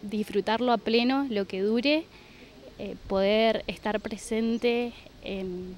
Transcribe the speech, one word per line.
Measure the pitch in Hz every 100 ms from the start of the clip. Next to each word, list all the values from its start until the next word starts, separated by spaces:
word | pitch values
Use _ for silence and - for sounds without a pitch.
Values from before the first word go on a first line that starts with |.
disfrutarlo | 208 214 214 202 196 220 247
a | 233
pleno, | - 233 240 269 277
lo | 208 196
que | 190
dure, | 202 226 247 302 330 - - - - - - -
eh, | 202 185 -
poder | 196 196 214 226 214 -
estar | 180 214 214
presente | 214 214 - 220 226 233 240 240 240 - - -
en | - 190 190 180 185